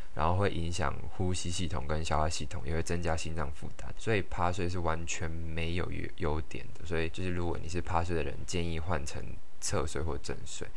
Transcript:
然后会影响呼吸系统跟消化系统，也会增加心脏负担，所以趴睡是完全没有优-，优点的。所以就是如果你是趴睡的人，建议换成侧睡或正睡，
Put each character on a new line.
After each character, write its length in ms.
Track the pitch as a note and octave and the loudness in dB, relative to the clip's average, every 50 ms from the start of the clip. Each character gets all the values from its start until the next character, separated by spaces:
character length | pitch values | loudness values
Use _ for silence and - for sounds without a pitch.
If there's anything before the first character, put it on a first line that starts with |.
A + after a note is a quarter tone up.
| - - - | -2 -2 0
然 120 | - D#2 | 0 2
后 100 | E2 F2+ | 2 2
会 140 | F#2+ G2+ - | 2 2 2
影 220 | - E2+ E2 E2+ | 2 0 0 0
响 260 | F2+ - E2 C#2 - C#2 - - - - | 0 0 0 0 0 0 0 0 0 0
呼 160 | F#2+ F2+ F#2 | 0 2 0
吸 160 | - - F2 | 0 0 0
系 180 | E2+ - F#2 D2+ | 0 0 0 0
统 180 | D#2 C#2 - | 0 0 0
跟 160 | D2+ D#2 D#2 | 0 0 0
消 160 | D#2+ - D2 D2+ | 0 0 0 2
化 120 | D#2 D#2 | 2 2
系 160 | - - D2+ | 0 0 0
统， 160 | D2 - - - | 0 -2 -2 0
也 80 | - | 0
会 100 | E2 D#2+ | 0 0
增 200 | E2 - F2 F2 | 0 0 0 0
加 120 | E2 E2 D#2+ | 0 0 0
心 200 | E2 - E2 D#2+ | 0 0 0 -2
脏 160 | E2 D2+ D2 | -2 -2 -2
负 160 | - - - - - | -2 -2 -2 -2 -2
担， 180 | - - - - - | -2 -2 -2 -2 -2
所 180 | - A2 A2+ | 0 0 0
以 60 | G2 | 0
趴 280 | F2 - - - F2 F2 | 0 0 0 2 2 2
睡 160 | E2+ G#2 F2 | 2 2 0
是 120 | F2 F2+ F#2 | 0 0 0
完 280 | E2+ E2 D#2+ E2 E2+ | 0 0 0 0 0
全 240 | - - - F2 D#2+ | 0 0 0 0 0
没 440 | D#2+ E2 E2 D#2+ D#2+ E2 E2 E2 F2 | 0 0 0 0 0 0 0 0 0
有 180 | F2 E2 E2 | 0 0 0
优-， 160 | E2 D#2+ D#2+ D#2+ - | 0 -2 -2 -2 -2
优 240 | - F#2 D2+ D2+ D#2 | 0 0 2 2 2
点 260 | D#2 - - - - - | 0 0 0 -2 -2 -2
的。 140 | - - - | -2 -2 0
所 120 | E2+ F2 D#2+ | 0 0 0
以 120 | E2 D#2+ | 0 0
就 120 | - - | 0 0
是 60 | F#2 F#2 | 0 0
如 180 | F2 F2 F2 | 0 0 0
果 120 | E2+ D#2+ E2+ | 0 0 0
你 60 | E2 E2+ | 0 0
是 100 | E2+ F2 | 0 0
趴 200 | E2 - F2+ E2 | 0 0 2 2
睡 140 | E2+ F2+ F2 | 2 2 0
的 80 | D#2+ D2 | 0 0
人， 100 | C#2 - E2 - | 0 0 0 0
建 200 | - - F2+ E2+ | 0 0 0 0
议 140 | E2+ E2 D#2+ | 0 0 0
换 240 | D#2 G2 F2+ C#2+ C#2+ | 0 0 0 0 0
成 180 | D2 - - - - C2+ - - - - - | 0 0 0 0 0 0 0 0 0 0 0
侧 260 | - - - F2+ C#2+ | 0 0 0 0 0
睡 140 | - - C#2 | 0 0 0
或 160 | D2+ E2 C#2+ | 0 0 0
正 180 | D2 - - B1+ A1+ A#1 | 0 0 0 -2 -2 -2
睡， 200 | - - - - - - | -2 -2 -2 -2 -2 -2